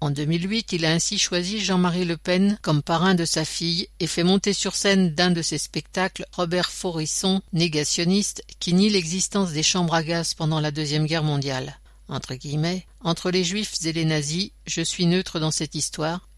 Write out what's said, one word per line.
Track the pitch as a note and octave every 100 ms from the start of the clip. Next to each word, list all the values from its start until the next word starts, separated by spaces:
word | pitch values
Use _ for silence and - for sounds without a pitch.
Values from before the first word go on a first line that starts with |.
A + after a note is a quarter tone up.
En | D3
deux | C#3+ D3+
mille | E3+ F#3
huit, | A3+ -
il | F3
a | D#3+
ainsi | E3 - G3+
choisi | - F3+ F3+ G#3+
Jean-Marie | F#3+ F#3 F3+ F3
Le | F3+ E3
Pen | - F#3 G3+ G#3
comme | - D3+
parrain | - E3 F#3
de | F3+
sa | E3 -
fille | D#3 - E3+ E3+ - -
et | D#3
fait | -
monter | F3 G3 G#3
sur | G3 G3
scène | - G3+ G3 F3+
d'un | D3+ F3+
de | E3+
ses | D#3 D3+
spectacles | - D#3+ - - F#3 - -
Robert | - F3 F3+ F3
Faurisson, | - F#3 E3 D#3 - F#3+ F#3+ -
négationniste, | D#3+ E3+ D3+ D3 - F3 G3 G3+ - - -
qui | -
nie | F3 G#3+
l'existence | G3+ D#3+ F#3 - G3+ F#3
des | D3
chambres | D3+ F#3 F3
à | E3
gaz | D#3 E3+ E3
pendant | - D#3 D#3+
la | D3+
Deuxième | D3 D3+ D3+ D3+
Guerre | E3
mondiale. | D3+ C#3+ C#3 C3 C3 - - - -
Entre | C3+ - B2+
guillemets, « | D3+ D3+ E3 F#3 - -
Entre | E3+ E3+ F#3
les | F#3
juifs | F3 G3+ G#3+ -
et | E3
les | D#3+ D#3+
nazis, | D#3 C#3+ E3 G3+ - -
je | E3
suis | E3 -
neutre | F3 F3+ F#3 E3+
dans | D#3
cette | - D#3
histoire », | D#3 - - D#3 F3 -